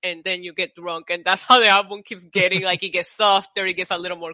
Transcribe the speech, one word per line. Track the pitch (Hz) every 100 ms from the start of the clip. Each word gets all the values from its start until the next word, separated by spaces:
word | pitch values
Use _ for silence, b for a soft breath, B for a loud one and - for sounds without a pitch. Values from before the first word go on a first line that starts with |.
and | 185 165
then | 185 180
you | 180
get | 165 180 -
drunk, | 175 165 160
and | 175 185
that's | 190
how | - 247
the | 214
album | 196 190 202
keeps | - 190 175
getting, | 196 180 190
like, | 190 180
it | 190
gets | 180 -
softer, | - 208 196 - 202 190
it | 180
gets | 185
a | 175
little | 180 175
more | 165